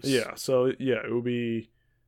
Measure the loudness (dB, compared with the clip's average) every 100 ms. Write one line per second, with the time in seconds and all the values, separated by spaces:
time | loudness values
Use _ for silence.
0 | 0 0 0 -6 0 2 2 0 0 0
1 | 0 -2 -2 -2 -2 -4 -6 _ _ _